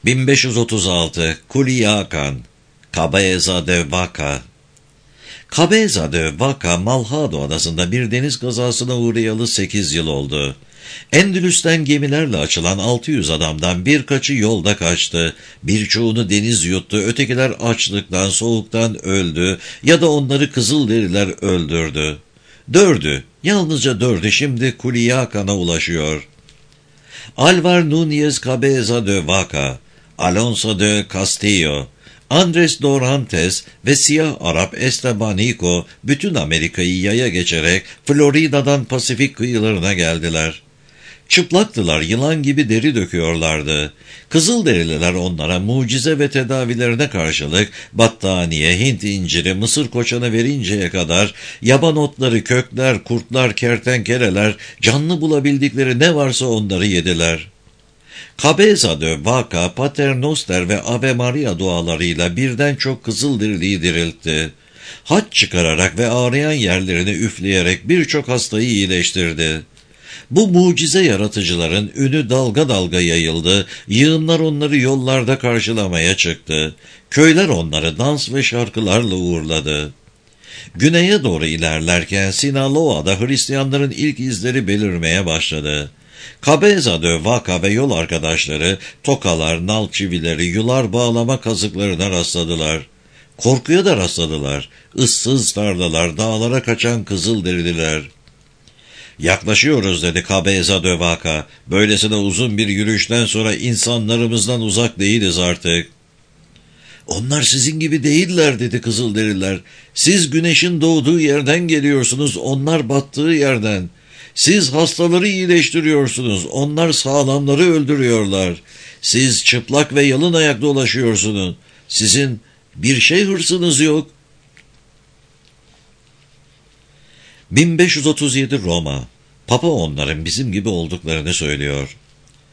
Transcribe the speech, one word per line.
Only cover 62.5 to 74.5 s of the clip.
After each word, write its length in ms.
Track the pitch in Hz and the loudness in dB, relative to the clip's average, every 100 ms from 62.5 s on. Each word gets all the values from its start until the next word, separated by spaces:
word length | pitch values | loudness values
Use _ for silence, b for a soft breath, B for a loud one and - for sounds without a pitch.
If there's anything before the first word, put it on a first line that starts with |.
| 120 143 | 0 -2
çok 280 | 139 135 127 | 0 -4 -4
Kızılderiliyi 800 | - 101 143 120 107 95 92 95 | -6 -4 -2 0 0 0 0 0
diriltti. 720 | 85 82 85 80 82 78 80 - B B B B | 0 0 -2 -4 -4 -2 -4 -10 B B B B
Haç 200 | - 180 214 | 0 0 0
çıkararak 640 | - - 90 82 78 92 82 | -2 0 0 2 2 0 0
ve 100 | 117 | 0
ağrıyan 440 | 120 123 131 151 | 0 0 0 0
yerlerini 600 | 151 98 92 95 87 92 | 0 0 0 0 0 0
üfleyerek 800 | 87 110 - 95 95 87 90 107 | -2 -4 -4 0 2 2 -2 0
birçok 380 | 175 156 151 120 | 0 2 -2 -2
hastayı 400 | 123 - 107 123 | -4 -2 -2 0
iyileştirdi. 920 | 104 95 92 85 92 85 78 80 78 - - B B B B B | 0 0 0 -2 -2 -2 -2 -2 -4 -8 -20 B B B B B
Bu 160 | 135 220 | 2 4
mucize 560 | 175 180 175 160 180 | 6 4 4 2 4
yaratıcıların 880 | 170 98 104 104 87 87 82 92 104 | 4 2 0 -2 -2 -2 0 -2 -4
ünü 340 | - 135 156 117 | -2 0 0 0
dalga 400 | 127 127 113 147 | 0 2 0 0
dalga 320 | 101 90 90 | 0 0 0
yayıldı, 640 | 87 82 80 82 82 98 95 B - | 2 2 0 0 2 0 0 B -2
yığınlar 520 | 107 147 160 160 165 | 2 4 4 2 2
onları 380 | 160 | 2